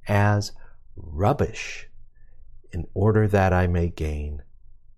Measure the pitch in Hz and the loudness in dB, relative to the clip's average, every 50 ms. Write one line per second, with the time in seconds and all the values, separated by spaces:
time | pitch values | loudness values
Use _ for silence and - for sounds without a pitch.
0 | - - 104 101 101 104 104 104 101 - - - - - - - - - - - | -4 0 2 4 4 4 4 2 0 -2 -8 -14 -16 -18 -18 -20 -20 -18 -16 -14
1 | 80 78 76 76 95 113 147 - 98 - - - - - - - - - - - | -14 -10 -4 0 2 2 2 2 0 -2 -2 -8 -10 -10 -12 -12 -14 -16 -16 -18
2 | - - - - - - - - - - - - - - - 85 73 - - 95 | -18 -20 -20 -20 -20 -20 -20 -20 -18 -18 -18 -18 -16 -8 -8 -6 -6 -4 -2 2
3 | 98 110 101 107 107 101 98 101 95 92 90 90 90 87 87 87 85 87 - - | 2 4 4 4 4 4 4 4 4 6 4 4 4 4 2 2 0 0 -2 -4
4 | 80 76 76 73 73 76 73 71 - - - - - - - - - - - | -4 -4 -4 -4 -6 -6 -8 -10 -12 -14 -20 -20 -20 -20 -20 -20 -20 -20 -20